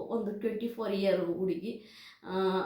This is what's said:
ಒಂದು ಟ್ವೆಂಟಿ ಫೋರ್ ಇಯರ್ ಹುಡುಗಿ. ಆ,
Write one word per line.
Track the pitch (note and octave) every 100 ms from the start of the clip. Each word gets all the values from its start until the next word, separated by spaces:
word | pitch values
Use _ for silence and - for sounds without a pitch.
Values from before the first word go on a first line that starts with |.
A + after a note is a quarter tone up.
| -
ಒಂದು | A3+ G3+ G#3
ಟ್ವೆಂಟಿ | A3 G#3+ A#3
ಫೋರ್ | A3+ G3+
ಇಯರ್ | G3 G3 F3+
ಹುಡುಗಿ. | E3+ F3 F#3+ E3+ A3 - - - - - -
ಆ, | F#3 F#3+ F#3+